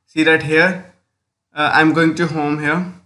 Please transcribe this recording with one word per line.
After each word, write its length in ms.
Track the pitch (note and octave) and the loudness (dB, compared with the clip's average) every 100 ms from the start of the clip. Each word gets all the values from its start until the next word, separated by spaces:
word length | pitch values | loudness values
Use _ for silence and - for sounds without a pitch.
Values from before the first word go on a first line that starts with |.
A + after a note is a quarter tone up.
| _ | _
see 160 | D#3 | -2
that 220 | D#3+ D#3+ | 2 2
here, 500 | C#3+ D#3 F#3 F3+ - _ _ _ _ _ _ | 2 2 2 0 -12 _ _ _ _ _ _
uh, 200 | D3 D3+ | -4 0
I'm 180 | D3+ D#3 | 2 2
going 220 | D#3 E3 | 2 0
to 120 | D#3+ E3+ | 0 -4
home 320 | D#3 D3 D3+ | -2 -4 -4
here. 320 | D3 E3 F#3 - | -2 -4 -4 -12